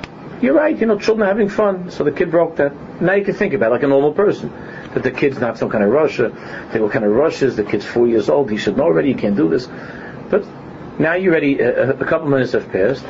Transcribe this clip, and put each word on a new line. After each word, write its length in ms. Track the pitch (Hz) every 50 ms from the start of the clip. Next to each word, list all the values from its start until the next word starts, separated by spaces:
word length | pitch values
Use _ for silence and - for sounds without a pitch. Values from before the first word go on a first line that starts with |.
| - - - - - - - -
you're 140 | - 247 285
right, 240 | 302 302 311 285 214
you 80 | 220
know, 100 | 226 214
children 300 | 202 - - 220 220 214
are 40 | 190
having 180 | 196 226 214 196
fun, 420 | - - 214 202 190 185 180 180
so 140 | - - 147
the 80 | 147 143
kid 180 | - 180 170
broke 260 | 156 170 170 160 -
that. 160 | - 147 143 139 - - - - -
Now 140 | 175 170 196
you 100 | 202 202
can 100 | 196 -
think 180 | - 208 196 -
about 180 | - 113 113
it 20 | 120
like 100 | - 147
a 60 | 139
normal 240 | 139 139 143 151 143
person. 400 | - 202 202 - - - - - - - - - - - - -
That 100 | 127 117
the 80 | 123
kid's 300 | - - - 139 131 -
not 180 | 123 117 113 -
some 120 | 131 107
kind 120 | 117 110 101
of 80 | 101
Russia. 400 | 117 151 156 139 - - 123 104 - - - - - - - -
Think 140 | - 113 110
what 80 | 104 107
kind 120 | 127 107
of 60 | 104
Russia 360 | 104 120 151 165 - - 143
is. 100 | 127 107
The 80 | - 104
kid's 200 | - - 104 -
four 220 | - - 120 120
years 220 | 120 117 110 104 107
old. 200 | 151 147 143 107
He 100 | 107 104
should 180 | - - 139
know 80 | 123 143
already. 240 | 170 - 160 - 143
He 60 | 120
can't 220 | - - 104 101
do 120 | 101 156 160
this. 200 | 139 131 - - - - - - - - - - - - - -
But 140 | - 107 - - - - - - - - - - - -
now 160 | 147 156 170
you're 180 | 180 190 190 165
ready. 280 | 160 147 143 139 120
A, 300 | 113 120 127 - 120 123
a, 0 |
a 140 | 135 - -
couple 240 | - 165 160 165 147
minutes 240 | 139 135 127 - -
have 180 | 110 - - -
passed, 320 | 95 92 113 139 135 -